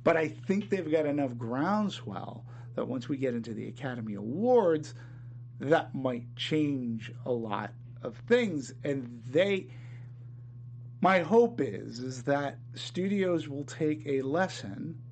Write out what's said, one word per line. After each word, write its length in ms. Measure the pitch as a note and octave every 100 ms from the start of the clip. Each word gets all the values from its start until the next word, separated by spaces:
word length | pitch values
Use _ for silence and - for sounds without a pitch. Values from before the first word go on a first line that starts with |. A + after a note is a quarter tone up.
But 140 | - E3
I 100 | D#3
think 420 | - - G3 G3
they've 220 | G3 D#3+
got 140 | D#3+ D3
enough 320 | C#3+ C#3 A#2+
groundswell 1040 | A#2 B2 E3 G#3 G#3 - - F#2+ G2 - - - - -
that 100 | A#2
once 180 | B2+ A#2+
we 80 | C#3
get 200 | C3 A#2+
into 180 | A2+
the 160 | G#2+ G#2+
Academy 460 | - C#3 A#2+ A2+ G2+
Awards, 800 | G#2 D3+ A#3 B3 F#3 D#3 D3 - - - - - - -
that 340 | C3 D#3+ - C#3
might 400 | C3 A#2+ A#2+ -
change 760 | - D#3 D3 C#3 A#2+ A2+ G#2+ - C3
a 60 |
lot 400 | A#2+ A2+ G#2 G#2 - - -
of 160 | C3 - -
things. 460 | A#3+ A#3 D#3 B2 -
And 400 | D3+ C#3 A#2+ A#2+ A#2
they, 380 | C#3 G3+ F#3+ - - - - - - - - - - - - - -
my 200 | F3 F#3+
hope 420 | D#3+ A3+ A#3+ A#3+
is, 380 | C3+ G2+ G#2+ A2+
is 240 | B2+ B2+
that 340 | A#2+ C#3+ C#3+ C3+ - -
studios 720 | - - F#3+ G3+ F#3 E3+ D3
will 160 | C#3+
take 420 | C#3 - D#3 D3+ C3
a 160 | C3+
lesson 760 | C3 D#3 F#3 - G#2+ G2 D3+ E3 -